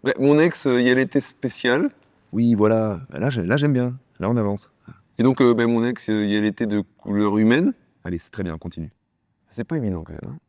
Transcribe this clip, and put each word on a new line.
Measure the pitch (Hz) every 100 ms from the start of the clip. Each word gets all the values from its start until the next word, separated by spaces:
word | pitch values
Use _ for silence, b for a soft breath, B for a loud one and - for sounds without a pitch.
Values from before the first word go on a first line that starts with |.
Ouais, | 143 -
mon | 135 147
ex, | 156 - 139
euh, | 123
Yel | 123 127
était | 131 143
spéciale. | - _ 127 - 123 127 285 _ _ _ _
Oui, | 104 117
voilà, | 107 107 113 110 92 -
là, | 69 123
j'ai, | 123
là, | 87 139
j'aime | 147
bien, | 127 123 131 _ _
là, | 98
on | 120
avance. | 101 101 - _ B B _ -
Et |
donc, | 123 127
euh, | 123
ben, | 117 120
mon | 117
ex, | 120 117 -
euh, | 107 104
Yel | 104 107
était | 101 113
de | 104 95 _
couleur | 98 101 104 104
humaine. | 110 131 196 - _ _
Allez, | 90 87
c'est | -
très | -
bien, | 90 80
continue. | 90 85 78 _ _ _ _ _ _
C'est | -
pas | 220 160
évident, | 110 87
quand | 80
même, | 78 -
hein. | 147